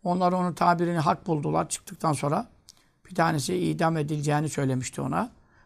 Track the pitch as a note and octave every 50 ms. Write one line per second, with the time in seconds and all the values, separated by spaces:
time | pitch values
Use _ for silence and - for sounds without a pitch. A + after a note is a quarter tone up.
0 | - F3 F3 F#3 F#3 F3+ F#3 F#3 F3+ F3+ D3+ - F3 F3 F3 E3 F3 E3+ F3 E3
1 | D3 F3 F#3 - - F3+ D#3+ D3 D3 D#3 D#3 D#3+ E3+ - - - - - F3+ -
2 | - D#3+ C#3+ - - C#3+ D#3 G#3 B3 - _ _ _ - - _ _ _ _ _
3 | _ - F3+ F3+ E3 E3 D#3+ D3 C3+ - F3+ F3+ F3 D#3+ D#3 D#3 E3+ E3 E3 D#3+
4 | D3 D3 D#3 D3 C#3+ D3 D3 D3 D#3 D3 - C#3+ C#3 C3 B2+ B2+ B2 - - C#3+
5 | C#3 C3+ D3+ F3 A3 C4 - - _ _ _ _ _